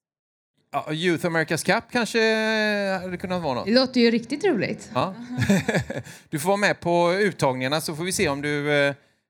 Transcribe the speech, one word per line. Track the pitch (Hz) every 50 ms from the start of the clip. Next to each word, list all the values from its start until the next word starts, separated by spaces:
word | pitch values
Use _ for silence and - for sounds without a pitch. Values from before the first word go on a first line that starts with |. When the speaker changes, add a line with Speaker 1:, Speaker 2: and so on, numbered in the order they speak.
| _ _ _ _ _ _ _ _ _ _ _ _ _ _
Speaker 1:
ja, | - 143 120 - 156
Youth | 156 170 180 170 143 -
America's | 180 165 165 156 156 170 151 -
Cup | - 185 226 - -
kanske | - 247 226 - - 233 220 226 220 220 220 220 220 214 214 214 208 202 202 196 190 185 180
hade | 185 180 180
kunnat | - 185 185 180
vara | 170 147 127
något. | 117 -
Speaker 2:
Det | - 226
låter | 247 269 254 262 254
ju | 233 233
riktigt | 226 240 233 - 277 294 415
roligt. | 392 311 202 139 98 - - - - -
Speaker 1:
Ja. | 127 143 185 190 233 240 247 247 185 120 - 202 180 - -
<laughs> | 214 180 - - - 139 - - - - - _
Du | - 151
får | 139 180
vara | 196 202
med | 208 185 - -
på | - 175 170 175 170 170 175
uttagningarna | 196 214 196 143 - 151 139 127 127 131 131 147 160
så | 151 - 160
får | 147 175
vi | 185
se | 175 - 196 151
om | 139 139
du, | 143 147 147 147 143 147 147
eh, | 143 143 139 139 - _ _ _ _ _ _